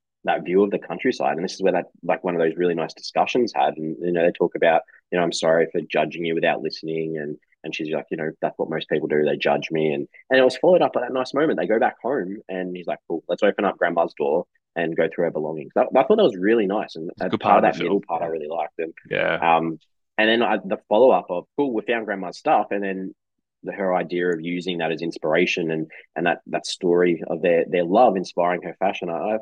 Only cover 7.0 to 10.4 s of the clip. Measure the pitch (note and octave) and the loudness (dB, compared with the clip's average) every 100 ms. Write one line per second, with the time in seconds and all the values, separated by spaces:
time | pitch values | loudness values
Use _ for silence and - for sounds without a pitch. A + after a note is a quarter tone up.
7 | D#2+ D#2+ D2 D2 _ _ D#2 - D#2 D2+ | -4 -6 -8 -10 _ _ -12 -8 -6 -6
8 | - E2 D#2 - E2 - E2 D#2+ - D#2 | -6 -6 -6 -4 -6 -4 -4 -4 -2 -4
9 | D2+ D2+ D2 D2 D2 D2 - D#2+ D#2 C#2+ | 0 0 2 0 0 0 -2 -2 -2 -2
10 | C#2+ - - C3 | -6 -12 0 4